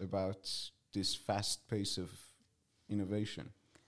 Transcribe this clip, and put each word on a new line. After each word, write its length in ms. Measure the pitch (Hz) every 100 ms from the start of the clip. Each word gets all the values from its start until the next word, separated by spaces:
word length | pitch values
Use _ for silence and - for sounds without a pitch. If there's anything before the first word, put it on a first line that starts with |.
about 720 | 92 98 95 104 - - - - _
this 220 | 101 98
fast 540 | - - 101 104 - -
pace 300 | 110 98 -
of 120 | 87 - - - _ _ _ _ -
innovation? 640 | 104 95 104 104 - - - _ -